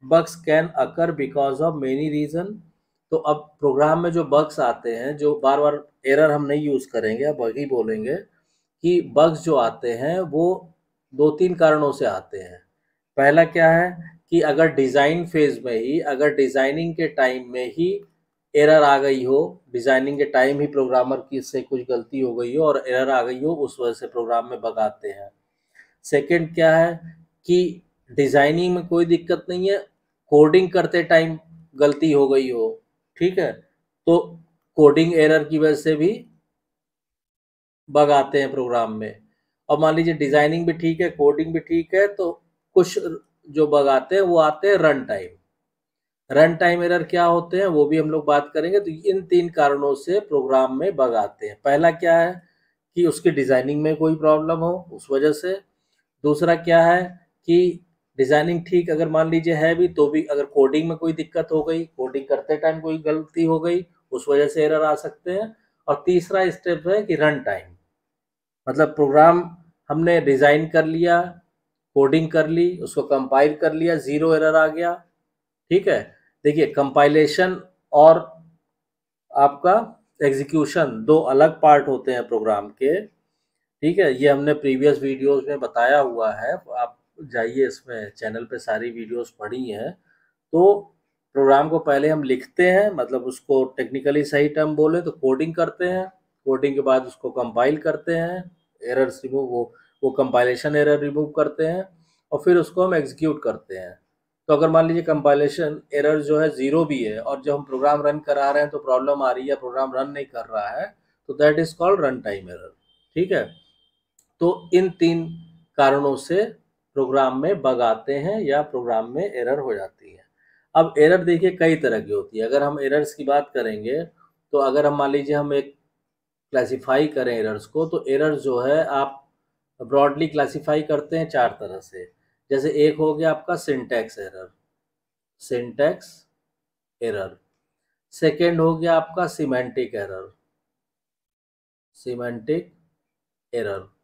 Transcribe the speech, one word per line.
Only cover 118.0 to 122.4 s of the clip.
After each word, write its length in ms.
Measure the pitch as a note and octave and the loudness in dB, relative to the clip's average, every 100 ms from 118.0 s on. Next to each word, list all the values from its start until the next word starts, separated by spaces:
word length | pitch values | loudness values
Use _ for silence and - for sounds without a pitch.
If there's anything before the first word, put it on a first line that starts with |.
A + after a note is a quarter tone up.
| - C#3 | -4 -6
हैं 240 | D#3 G#3+ | -4 -4
या 200 | F3 C#3 | -2 -2
प्रोग्राम 460 | C#3+ C3 A#2+ A2+ A2+ | -2 -6 -4 -4 -4
में 120 | C3 | -6
एरर 360 | G3 B2+ A#2+ C#3 | -8 -6 -4 -4
हो 140 | C3 G#2 | -4 -8
जाती 360 | F#2+ _ - | -10 _ -20
है। 120 | F2+ _ _ _ _ _ D#3+ | _ _ _ _ _ _ 0
अब 180 | E3 - | 2 4
एरर 240 | D3+ F#3 | 4 4
देखिए 260 | E3+ E3+ F#3 | 2 2 0
कई 240 | F3 E3 D#3+ | 2 0 2
तरह 220 | C3+ A2 | 0 -2
की 120 | G#2 | -4
होती 280 | G2+ F#2+ | -6 -6
है। 60 | A2 | -6